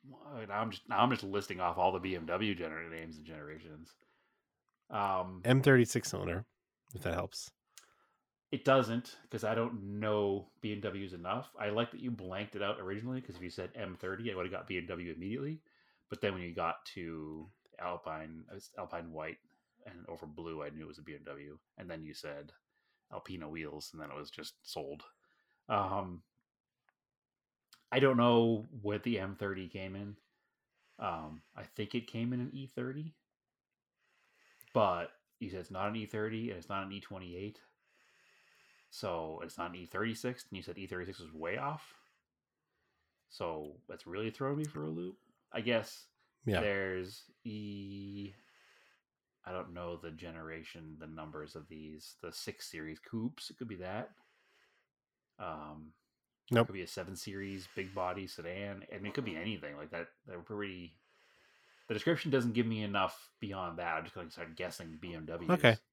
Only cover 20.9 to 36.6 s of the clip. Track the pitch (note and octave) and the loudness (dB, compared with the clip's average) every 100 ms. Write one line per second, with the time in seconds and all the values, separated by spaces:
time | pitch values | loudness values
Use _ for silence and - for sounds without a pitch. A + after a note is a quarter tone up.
20.9 | D2+ D#2 D2 D2 C#2+ D2 D2 _ - F2+ | -12 -12 -12 -10 -10 -12 -16 _ -14 -10
21.9 | E2 D#2 - D2+ C#2+ D2 - _ _ _ | -8 -8 -8 -8 -10 -12 -20 _ _ _
22.9 | _ _ G2 - F2+ D2+ D#2+ D2+ D2+ - | _ _ -10 -8 -8 -6 -6 -6 -6 -10
23.9 | D#2+ D2+ C#2+ D2 - D2+ - - - C#2 | -10 -8 -8 -10 -10 -12 -12 -10 -8 -6
24.9 | D2 - _ _ _ _ _ - G#2 F#2+ | -8 -12 _ _ _ _ _ 2 4 4
25.9 | G2 F#2 F2 _ _ _ _ _ _ _ | 0 -2 -8 _ _ _ _ _ _ _
26.9 | _ _ _ _ _ _ _ _ - _ | _ _ _ _ _ _ _ _ -20 _
27.9 | B2+ C3+ B2 A#2+ A#2 A#2 A2+ A2 B2 G#2 | 8 8 10 10 12 10 6 0 -4 0
28.9 | G#2 A#2+ A2 F#2+ F#2+ G2+ F#2+ F2+ G2 F#2+ | 2 2 2 0 -2 -2 -2 -4 -6 -6
29.9 | G2 G2+ G2+ _ _ _ _ _ _ _ | -6 -8 -10 _ _ _ _ _ _ _
30.9 | - G2 E2 D#2 D#2 _ - G2 - G#2 | -6 -4 -4 -6 -12 _ -14 -10 -6 -2
31.9 | A#2+ A#2 A#2 A#2 B2 B2 C#3 C3+ - B2+ | -2 -2 -2 0 0 -2 -6 -8 -4 -4
32.9 | C#3+ D#3 - _ _ _ _ _ _ _ | -4 -8 -10 _ _ _ _ _ _ _
33.9 | _ _ _ _ _ _ _ - - G2+ | _ _ _ _ _ _ _ 0 6 6
34.9 | F2 F2 - _ _ G#2 F#2 F2 F#2+ G2+ | 4 -2 -8 _ _ -6 -6 -6 -2 0
35.9 | A2 G#2+ A2 A2 A2 A#2 F#2 | 0 -4 -2 -2 -2 -4 -6